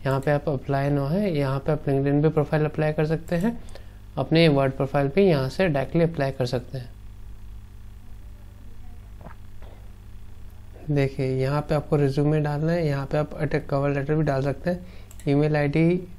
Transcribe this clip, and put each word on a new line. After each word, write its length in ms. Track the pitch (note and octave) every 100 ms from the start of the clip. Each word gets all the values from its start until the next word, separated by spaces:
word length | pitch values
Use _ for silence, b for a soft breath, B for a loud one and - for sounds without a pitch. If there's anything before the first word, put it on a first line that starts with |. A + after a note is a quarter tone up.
| C#3
यहाँ 140 | C3+
पे 100 | C#3+
आप 180 | C#3+ E3
apply 420 | C3+ - C#3 C#3
now 200 | C#3+ C#3
है, 260 | F3+ G#3 D3+
यहाँ 220 | C#3 C3+
पे 140 | -
आप 120 | D3+
LinkedIn 380 | - C#3 C#3 C#3+
पे 60 | D#3
profile 360 | D#3 C#3 D#3
apply 280 | D3+ - D#3
कर 140 | D3+ D3+
सकते 300 | D#3+ - E3+
हैं, 240 | G#3+ A#3 B B B B - -
अपने 300 | C3+ D#3+ E3
Word 240 | C#3 C3+
profile 360 | C3+ C3+ C#3+ C#3
पे 200 | E3 G3
यहाँ 200 | D3 C3
से 200 | - F#3
directly 340 | C#3 C3+ E3
apply 280 | E3 E3 C#3
कर 160 | - B2
सकते 320 | B2+ - C3
हैं। 120 | B2 - - - - - - - - - - - - - - - - - - - - - - - - - - - - - - - - - - - - - - - -
देखिए, 520 | D3 C3+ - C3 C3
यहाँ 180 | C3 D3
पे 140 | D3
आपको 220 | D3+ - D3+
रिज्यूमे 440 | C#3 C#3 D3 D#3
डालना 320 | D3 D3 D#3
है, 140 | E3+ D#3
यहाँ 200 | C#3 C#3
पे 120 | D3+
आप 160 | D3
अटैच 320 | - D3 D3+ -
cover 240 | C#3 C#3+
letter 240 | C#3+ C#3
भी 80 | D3+
डाल 200 | C#3+ C3+
सकते 280 | C#3+ C#3 E3+
हैं, 160 | F3+ B B B B -
Email 280 | C#3+ D3+ D3
आईडी 400 | C#3+ D3+ E3 F3+ -